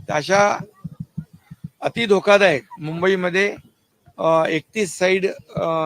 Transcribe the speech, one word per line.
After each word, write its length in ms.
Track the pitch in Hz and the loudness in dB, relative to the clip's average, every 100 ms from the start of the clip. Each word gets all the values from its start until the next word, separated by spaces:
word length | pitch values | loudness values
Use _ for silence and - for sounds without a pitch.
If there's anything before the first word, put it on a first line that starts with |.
| - | -6
तर 40 | |
अशा 440 | 151 147 196 202 - - _ - - - - - - _ - - - | -6 0 2 2 0 -8 _ -18 -16 -14 -14 -16 -20 _ -18 -18 -8
अति 240 | 285 - 233 | -6 -4 2
धोकादायक 580 | 190 202 202 190 139 - - | 2 6 6 6 2 -4 -12
मुंबईमध्ये, 760 | 151 165 185 190 180 175 202 214 - _ _ _ _ - | -10 -2 0 0 0 0 -2 -4 -16 _ _ _ _ -4
अ, 280 | 160 160 160 | 0 2 2
एकतीस 500 | 160 - 220 190 - | -2 -6 -4 -6 -2
साईड, 300 | 185 190 190 - - - | 0 0 -2 -6 -12 -6
अ, 80 | 165 165 | -4 -2